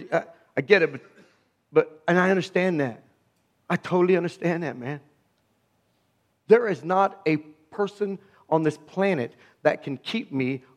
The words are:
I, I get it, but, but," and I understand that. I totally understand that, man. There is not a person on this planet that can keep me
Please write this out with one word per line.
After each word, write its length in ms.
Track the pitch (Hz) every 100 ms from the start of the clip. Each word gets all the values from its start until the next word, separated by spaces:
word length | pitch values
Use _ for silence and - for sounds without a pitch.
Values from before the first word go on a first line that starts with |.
| 160
I, 100 | 165 - - _ -
I 60 |
get 200 | 135 196
it, 100 | 156
but, 80 | 135 - - _ _ _ _ _
but," 300 | 156 151 - -
and 100 | 180
I 120 | 185
understand 500 | 190 - 180 185 165
that. 240 | 135 110 _ _ _ _ _ _ -
I 60 | 170
totally 400 | - 180 180 185
understand 480 | 170 - 170 170
that, 140 | 156 123
man. 240 | 123 147 - _ _ _ _ _ _ _ _ _ _ _ _ _ -
There 200 | 226 226
is 160 | 151
not 380 | 156 185 196 - 165
a 120 | 151 151 - _
person 480 | - 196 - 202 196 _ _ -
on 140 | 160
this 140 | 156 151
planet 560 | - - 196 165 117 - - _
that 200 | 151 -
can 140 | - 131
keep 340 | - 226 -
me 320 | 135 127 135 -